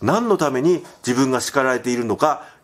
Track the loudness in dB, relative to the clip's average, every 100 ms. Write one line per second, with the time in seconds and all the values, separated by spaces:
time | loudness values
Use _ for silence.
0 | 0 0 2 0 0 0 2 0 -2 -8
1 | -2 0 0 0 -2 0 0 0 -2 -2
2 | -2 0 0 0 -8 -14